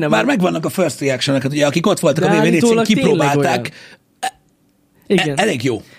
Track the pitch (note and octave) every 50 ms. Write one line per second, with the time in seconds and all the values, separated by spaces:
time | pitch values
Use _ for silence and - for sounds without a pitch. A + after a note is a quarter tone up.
0 | D#3+ D3 - A3 A3+ C4 C#4+ G3+ F3+ F3 E3+ E3 D#3 D#3 - F#3+ F3+ D3+ - -
1 | D3 C3+ C3 - - C#3+ C#3 C3+ B2+ C3+ D3 D3+ C#3+ D3 C3+ E3+ E3 G#3+ - -
2 | - D#3 C#3 E3 F3+ F#3+ G#3+ - - E3+ - - A#3+ A#3 A3+ A3+ A3+ A3 A3 C#4
3 | C4+ - - E3 D3+ C#3+ C#3+ C#3+ C#3 - B2 A#2+ A#2 - - - - - - _
4 | _ _ _ _ - - - _ _ _ _ _ _ _ _ _ _ _ _ _
5 | _ - G3+ F#3+ F#3+ D3+ C#3 C#3+ G3+ A3 D#3 B2 A2 C3 A2+ G2+ - - -